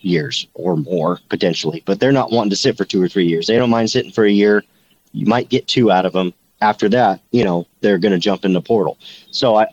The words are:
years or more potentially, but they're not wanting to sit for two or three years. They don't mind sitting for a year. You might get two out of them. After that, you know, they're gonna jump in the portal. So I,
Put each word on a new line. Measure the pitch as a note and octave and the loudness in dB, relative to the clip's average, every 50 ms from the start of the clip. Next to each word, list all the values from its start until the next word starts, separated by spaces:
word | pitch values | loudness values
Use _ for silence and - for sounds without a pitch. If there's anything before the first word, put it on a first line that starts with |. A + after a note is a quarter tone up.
years | - F#2 F2 D#2+ D2 - - - - - - | -4 -2 -2 -2 -2 -4 -8 -10 -10 -12 -12
or | - E2+ F#2 E2+ | -8 -4 -4 -2
more | D#2+ C#2+ D#2+ F2+ E2+ D#2 F2 F2 - _ - | -2 -4 -4 -4 -2 -2 -2 -4 -6 _ -8
potentially, | G2+ G2 G2+ F2+ D#2+ - - D#2 E2 E2 - | -4 -2 -2 -2 -2 -2 -4 -6 -6 -6 -6
but | G2 G2 G#2 | -6 -2 0
they're | B2 C3+ | 0 2
not | C#3 C3 A2 - | 2 0 0 0
wanting | A2 A#2+ G#2 G#2 | 0 0 0 0
to | G2+ | -2
sit | - - C3 G#2+ | -2 -2 -2 -2
for | - G2 | -2 -4
two | - - F#2+ | -2 0 0
or | F#2 F2 | 0 0
three | - G2 F2 | 0 0 0
years. | E2+ E2 E2 E2+ | 0 0 0 0
They | - A2+ | 0 0
don't | A#2+ B2+ A#2+ | 2 2 2
mind | A#2 A#2 A2+ A2 | 2 0 0 0
sitting | - B2 - F#2+ | -2 -4 -4 -2
for | - A#2 G#2+ | 0 0 2
a | G#2 | 4
year. | G#2 G2+ G2+ G#2 G#2 G#2 - _ _ _ _ _ _ _ _ _ | 4 4 4 4 2 2 0 _ _ _ _ _ _ _ _ _
You | - G#2 - | -8 -4 -2
might | G#2 A2+ B2+ A#2+ - | 0 0 0 0 -2
get | B2 A#2+ - - | -2 -2 -2 -2
two | - C3 A#2 G#2 | 0 2 4 4
out | F2+ F#2 F#2 | 4 2 2
of | F#2 F2+ | 0 -2
them. | F#2 F#2 F2+ - _ _ _ _ _ | -2 -2 -4 -6 _ _ _ _ _
After | A2 G#2+ G#2 - G#2+ G2+ | 0 0 0 0 0 0
that, | A2+ B2 A#2+ G2 F#2+ - _ _ | 2 2 2 2 0 -2 _ _
you | - A#2+ A2 | -2 0 0
know, | F#2 F2 F2 E2+ - _ _ | 0 0 -2 -4 -8 _ _
they're | - G#2 G2+ E2+ | 0 0 2 2
gonna | F#2+ G#2 F#2+ F2 | 2 0 0 0
jump | D#2+ G2+ F#2+ - - | 0 -2 -2 -2 0
in | G2 F#2 | -2 -2
the | F2 | -2
portal. | - - A#2 G#2+ F2 D2 - - - - - - _ - | 0 0 0 0 0 -2 -6 -8 -14 -20 -20 -20 _ -12
So | - - C3+ A#2+ G#2+ | -6 -2 0 2 2
I, | G#2+ A2 - | 2 2 0